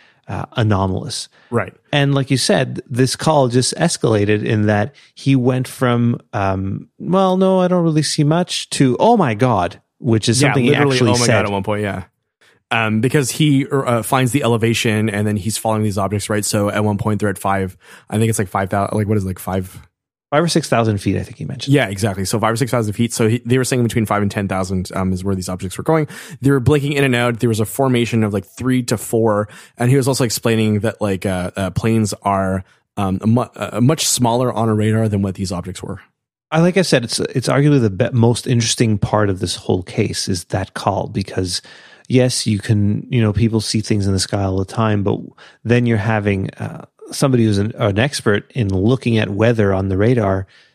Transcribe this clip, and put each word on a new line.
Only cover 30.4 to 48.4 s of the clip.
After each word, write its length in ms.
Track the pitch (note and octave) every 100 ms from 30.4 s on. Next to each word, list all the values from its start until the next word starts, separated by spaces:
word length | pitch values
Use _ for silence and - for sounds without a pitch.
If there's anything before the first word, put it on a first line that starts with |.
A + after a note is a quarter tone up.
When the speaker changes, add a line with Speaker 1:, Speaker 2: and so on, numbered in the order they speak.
| A#2+ A2+ G#2+ G#2+
Speaker 2:
that, 200 | G#2+ -
like, 260 | G#2 F#2+ G2+
uh, 240 | F#2 F2+ -
uh, 140 | F#2+
planes 440 | F2+ A2+ A2+ G#2+ -
are, 420 | G2 G2 F#2+ F#2+ - _ _ -
um, 220 | G2 F#2+
mu-, 180 | A2 A#2 A#2+ -
uh, 240 | G#2 G#2
much 260 | B2 D#3+ -
smaller 440 | - A#2+ A#2+ B2+
on 160 | G#2 A2+
a 60 |
radar 340 | G#2+ G#2+ A2 A2+
than 140 | G2+
what 140 | G2 F#2
these 160 | F#2+
objects 280 | F2 F2+ F2+
were. 180 | - - - _ _ _ _
Speaker 1:
I, 80 | D#3+
like 160 | F3 F#3
I 60 |
said, 220 | F3+ C3+ A#2+
it's, 140 | -
it's 280 | - C#3 A#2+
arguably 320 | C3 D3 C#3+
the 120 | A2
be-, 180 | F#2+ B2
most 360 | A#2+ A#2 A#2+ -
interesting 500 | A#2+ A2+ - A#2 G#2
part 320 | - G#2+ G#2
of 100 | F#2+
this 160 | F2 -
whole 280 | - F#2+
case 440 | F2+ - G2+ G2+ -
is 180 | F#2 -
that 280 | F#2+ F#2
call, 340 | - - G2 -
because 540 | G#2 F#2+ - F#2 - - - - - _
yes, 360 | B2+ B2+ - -
you 120 | G#2
can, 460 | - G#2 G2+ A2 -
you 120 | B2+
know, 100 | A2
people 300 | G2+ A2+ A2
see 180 | - A#2
things 240 | - G#2+ G2
in 40 |
the 80 | F#2+
sky 240 | - G#2
all 140 | G2 F#2+
the 80 | F#2+
time, 380 | - A2 G#2
but 160 | G2 - - - - _
then 220 | A2 A#2+ A#2+
you're 120 | A2+
having, 520 | G2+ A2 G#2 G2 F#2+ -
uh, 300 | A2 - - _ F#4
somebody 340 | - C#3+ B2 A2
who's 120 | G2+
an, 160 | G#2 -
an 220 | A2+ G2
expert 520 | C#3 - - G#2